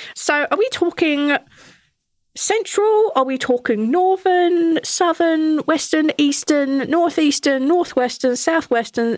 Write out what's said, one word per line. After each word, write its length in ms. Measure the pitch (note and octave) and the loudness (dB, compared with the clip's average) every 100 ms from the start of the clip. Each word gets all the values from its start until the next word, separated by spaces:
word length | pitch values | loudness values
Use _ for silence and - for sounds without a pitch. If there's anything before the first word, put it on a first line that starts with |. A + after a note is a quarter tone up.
| - - | -14 -6
so 300 | - D4 C#4+ | -2 -2 0
are 80 | F4 | 0
we 120 | C5 | -2
talking 680 | - F4 - D#4+ C#4+ D4 C#4 - - - - _ _ _ _ _ - | -2 -2 0 0 0 0 -2 -6 -20 -20 -20 _ _ _ _ _ -6
central? 760 | - A4 - - G#4+ G#4+ A4 C#4 | -2 -2 -2 0 2 2 2 0
Are 100 | C4 | 0
we 120 | C4 | -2
talking 520 | - B3 - G#3+ A3 | -2 -2 0 0 0
northern, 920 | E4+ F#4 F#4+ F#4+ F4+ F4 F4 E4 D#4+ | 2 2 2 2 2 2 2 2 0
southern, 760 | - - F4 D#4+ E4+ D#4+ D#4 D4+ | -2 -2 0 0 0 2 0 0
western, 520 | - D#4+ - D#4 D#4 - | 0 -2 0 0 0 0
eastern, 720 | D4 C#4 - D4 C4+ C4+ - | 0 0 0 0 0 -2 0
northeastern, 760 | E4 E4+ - D4+ - C#4+ C4+ C4+ | 0 0 2 0 2 0 0 2
northwestern, 680 | F4 E4+ - B3 - B3+ B3 | 0 0 -2 -2 -2 -2 0
southwestern, 840 | - D#4+ - A#3 A3+ - A#3 | 0 -2 0 -2 -2 -2 -2